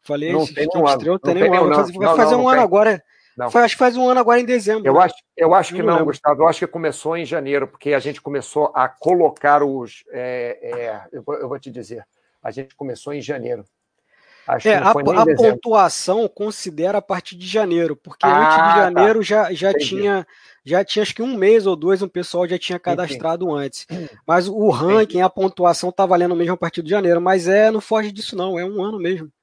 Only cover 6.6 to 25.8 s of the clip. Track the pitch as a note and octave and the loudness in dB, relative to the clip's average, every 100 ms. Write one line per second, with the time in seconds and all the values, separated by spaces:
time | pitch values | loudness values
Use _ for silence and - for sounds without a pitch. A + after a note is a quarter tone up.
6.6 | F3 E3+ D#3+ C3+ D3+ E3 D3+ D#3 C#3 C#3+ | -6 -4 -6 -6 -6 -6 -6 -6 -2 -4
7.6 | C3+ _ D3 C#3+ C3+ C#3+ C#3+ C#3+ - D3+ | -4 _ -2 -2 -2 -10 -8 -8 -6 -4
8.6 | D3 C#3+ C3 - D#3 F3+ D#3+ - C#3+ D3 | -2 0 -4 -2 -2 2 0 0 2 2
9.6 | C#3+ C3+ A#2 - _ C3 B2+ B2 A#2+ B2 | 2 -4 -10 -16 _ -10 -8 -8 -8 -10
10.6 | A#2+ A#2+ A#2+ G#2+ - C3 A#2 D3 C3+ C#3 | -10 -10 -10 -12 -14 -18 -10 -10 -8 -10
11.6 | C#3 A#2+ G2+ A#2 G2+ _ _ _ A2+ A2+ | -14 -18 -16 -18 -18 _ _ _ -14 -12
12.6 | C3+ _ C#3+ A#2 - C#3+ A#2 C#3 A#2 A#2+ | -16 _ -12 -12 -12 -12 -10 -10 -8 -10
13.6 | - _ _ _ _ _ _ _ - A3+ | -12 _ _ _ _ _ _ _ -6 -2
14.6 | G#3+ G3+ - A3+ D#3 F#3 A3 D#3 A#3 A#3+ | 0 2 2 2 2 2 4 4 4 2
15.6 | A#3+ A3 F3+ - - G3 A3+ - G#3 G3+ | 0 2 2 0 -4 -2 -2 -4 -10 -8
16.6 | F#3 D3+ F3 G#3 - F3+ - F3+ F#3 G3+ | -12 -4 -2 -2 -4 -8 -8 -18 -6 -2
17.6 | G3+ E3+ E3 C#3+ - - C#3 C#3+ D#3 D#3 | 0 0 0 -4 -14 -2 2 4 4 4
18.6 | E3 E3 F3+ F3 G#3 A3 G3 G#3 F#3 E3+ | 4 4 4 4 2 2 2 0 0 0
19.6 | F#3 F#3 C#3 F#3+ G3+ G3 E3 _ _ _ | -2 0 -2 -4 -2 -2 -6 _ _ _
20.6 | - F3 G3 - G#3+ - A#3+ A#3+ F#3+ A3+ | -2 -2 0 -2 -4 -4 -6 0 4 4
21.6 | G3 E3+ E3 F#3+ F#3+ - F3 F3 F3+ F3 | 4 -2 -2 -2 -2 -8 -6 -4 -2 -4
22.6 | - F3+ F3+ E3+ F3 C3 D#3+ E3+ F3+ D3 | -6 -6 -4 -4 -4 -6 -4 -4 -4 -4
23.6 | C#3 - - E3+ D#3 - - E3+ F#3 G#3+ | -6 -10 -14 -12 -14 -16 0 0 0 0
24.6 | G#3 B2+ E3 G#3+ G#3+ F3+ F#3 - F#3+ F#3 | 0 2 2 2 2 2 0 0 -4 2
25.6 | F3 E3+ | 2 2